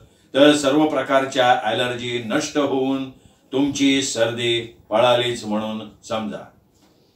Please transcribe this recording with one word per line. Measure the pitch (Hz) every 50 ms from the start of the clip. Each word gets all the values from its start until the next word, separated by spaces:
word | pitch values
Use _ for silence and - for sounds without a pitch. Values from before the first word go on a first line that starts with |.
| - - _ _ _ _ -
तर | 135 147 147
सर्व | 147 147 143 135 139 151 156
प्रकारच्या | 147 139 135 127 131 139 135 135 131 - 135 123 123 127 123 107
ॲलर्जी | 110 117 120 123 123 123 117 123 123 120 120 117
नष्ट | 107 127 151 151 - - 151
होऊन | 139 131 135 131 131 135 135 135 135 131 - - - - _ _ _ _
तुमची | 127 135 143 143 131 - 139 139 135 135
सर्दी | - - - 113 113 117 117 120 120 117 117 117 - - - - _ -
पळालीच | 107 113 127 123 120 - - - - - 110
म्हणून | 107 104 107 110 110 107 110 107 - - _ - -
समजा. | 117 110 107 104 - - - - _ _ _ _ _ _ _ _ _ _ _ _ _